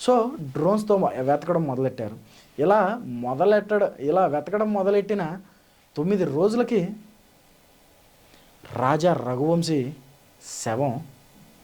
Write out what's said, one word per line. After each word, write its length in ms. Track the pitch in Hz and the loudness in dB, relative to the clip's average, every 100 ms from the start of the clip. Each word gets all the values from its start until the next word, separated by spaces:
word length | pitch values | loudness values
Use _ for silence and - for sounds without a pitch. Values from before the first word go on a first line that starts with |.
So 280 | - 247 233 311 | 2 2 2 -4
డ్రోన్స్తో 560 | 139 143 170 214 214 196 143 120 | -8 0 2 2 2 2 2 0
వెతకడం 420 | 131 147 160 170 | 0 0 0 -2
మొదలెట్టారు. 720 | 147 127 131 - 107 113 - - - - | -2 -2 -2 -4 -8 -10 -20 -20 -14 0
ఇలా 420 | 160 208 185 240 | 4 4 2 -2
మొదలెట్టడ-, 880 | 127 120 123 135 196 208 208 208 190 - | -8 -6 -4 2 4 4 2 0 0 0
ఇలా 260 | 143 180 170 | 0 2 2
వెతకడం 460 | 147 151 208 220 | 0 -2 -2 0
మొదలెట్టిన 640 | 202 190 202 196 202 160 185 - _ _ _ _ 147 | 0 2 2 0 -4 -4 -8 -14 _ _ _ _ -4
తొమ్మిది 260 | 175 202 | 0 0
రోజులకి 640 | 180 139 202 240 240 220 185 220 - _ _ _ _ _ _ _ _ _ _ _ _ - _ _ - | 0 2 2 2 0 0 -2 -8 -18 _ _ _ _ _ _ _ _ _ _ _ _ -20 _ _ -10
రాజా 400 | 110 127 151 175 | -2 2 4 2
రఘువంశీ 800 | 139 120 131 156 170 165 147 123 - - _ _ _ - - | 2 -2 -2 0 0 0 -2 -2 -8 -20 _ _ _ -16 -8
శవం 420 | 120 113 139 117 - - _ - - - | -4 -2 -2 -4 -10 -20 _ -20 -20 -20